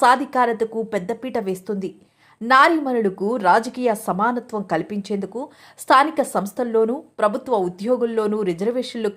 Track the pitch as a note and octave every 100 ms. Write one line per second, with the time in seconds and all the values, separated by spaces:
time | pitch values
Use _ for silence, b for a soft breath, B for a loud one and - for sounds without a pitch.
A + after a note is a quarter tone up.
0 | B3+ B3+ C#4 B3+ A#3+ A3+ A3+ A3 A3 G#3
1 | F3+ A3+ B3+ A#3 F#3+ F#3 F#3 G#3 F#3 -
2 | b b b - A3+ C4 D#4 E4 C4+ A#3+
3 | G3+ F#3 G3+ B3 F#3 G3+ A#3 - B3 G#3+
4 | - F3+ A3 B3 A#3 G#3+ F#3+ D#3+ E3 G#3
5 | G3+ G3+ F#3+ A#3 C#4+ b b - - C4+
6 | D4 D#4 C4+ G#3 G3+ - B3 A3 A3+ C4+
7 | - - G#3 A3+ - A#3 F3+ F3+ G#3 B3+
8 | A#3 A3+ G#3+ G#3+ F#3+ E3+ G3+ B3 B3+ A#3+
9 | G#3+